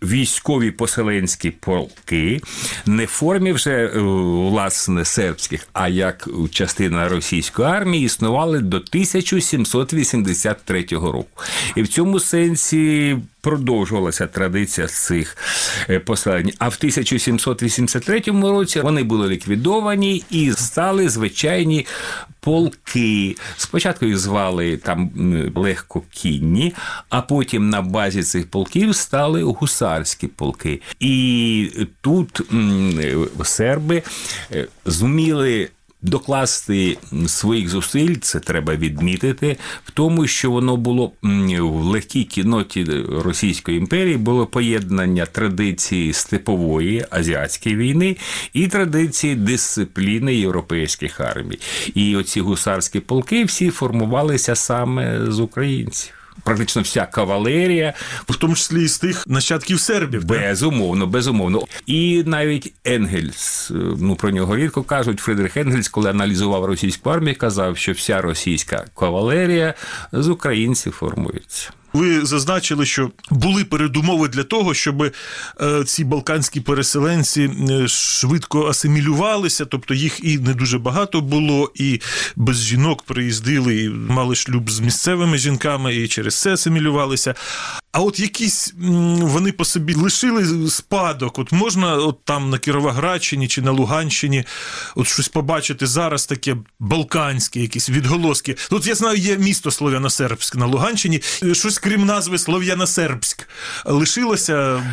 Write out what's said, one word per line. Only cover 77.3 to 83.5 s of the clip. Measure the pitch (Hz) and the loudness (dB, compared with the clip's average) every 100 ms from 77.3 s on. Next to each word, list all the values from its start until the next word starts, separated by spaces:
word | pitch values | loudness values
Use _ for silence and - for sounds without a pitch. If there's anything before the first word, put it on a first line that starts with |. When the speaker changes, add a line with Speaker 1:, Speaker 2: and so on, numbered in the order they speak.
| - 139 135 135 | 2 0 0 0
Speaker 2:
е, | 135 127 | 2 2
швидко | - - - 127 165 - 151 151 | 0 0 0 2 0 0 0 0
асимілювалися, | 139 151 147 147 147 202 214 180 - 147 | 2 2 4 4 2 2 2 0 -2 -2
тобто | 131 - | -4 -2
їх | 135 151 - | 0 0 -2
і | 160 147 | 0 2
не | 127 | 2
дуже | 131 131 123 | 0 0 0
багато | 120 143 202 165 | 0 0 0 0
було, | 139 147 151 143 143 - | 0 2 2 2 0 0
і | 139 120 - - - - | 0 0 -2 -4 -4 0
без | 110 123 | 0 2
жінок | 110 123 151 151 | 2 2 2 0
приїздили, | - 123 123 110 113 | -4 -4 -4 -2 0